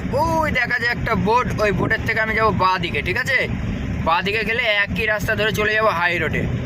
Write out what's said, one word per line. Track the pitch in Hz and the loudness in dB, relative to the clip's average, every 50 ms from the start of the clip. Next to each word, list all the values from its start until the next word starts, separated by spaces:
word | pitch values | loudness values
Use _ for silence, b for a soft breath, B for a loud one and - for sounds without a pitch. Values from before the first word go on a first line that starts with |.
| 190 185 | -2 -2
ওই | 202 277 320 330 320 320 311 294 | 0 0 0 2 2 0 0 0
দেখা | - 254 240 233 240 233 | 0 0 0 0 -2 -2
যায় | 233 240 233 | -2 -2 -2
একটা | 233 - 240 226 | -2 -2 -2 0
বোট, | 185 175 208 226 247 247 - - - | 0 2 2 2 2 2 0 0 0
ওই | 214 208 | 0 2
বোটের | 190 175 202 - 220 214 - | 2 0 0 0 0 0 0
থেকে | 226 220 220 | -2 -2 0
আমি | 220 220 214 | 0 0 0
যাবো | 220 220 214 | 2 2 2
বাঁ | 185 175 185 185 185 185 | 2 2 2 2 2 0
দিকে, | 175 165 151 143 | -2 -2 -4 -2
ঠিক | 139 170 185 | -2 -2 -2
আছে? | 240 262 269 262 233 170 - - - - - - - - - - - - | -2 0 0 0 0 0 -2 -2 -4 -4 -4 -4 -4 -4 -4 -4 -2 0
বাঁ | 160 165 180 | 2 2 2
দিকে | 185 202 202 226 214 | 0 0 -2 -2 -2
গেলে | 220 226 247 | -2 -2 0
একই | 247 220 208 202 202 196 - 226 220 | 0 2 2 2 0 0 -2 -2 0
রাস্তা | 214 214 208 208 226 220 | 0 0 0 0 0 0
ধরে | 208 208 220 | 0 0 0
চলে | 202 202 214 214 214 | 0 0 0 2 2
যাবো | 214 220 214 | 2 2 2
হাই | 175 165 175 175 175 170 | 2 2 2 0 0 0
রোডে। | 160 147 - 123 - - - - - | 0 0 -2 -2 -2 -2 -2 -4 -2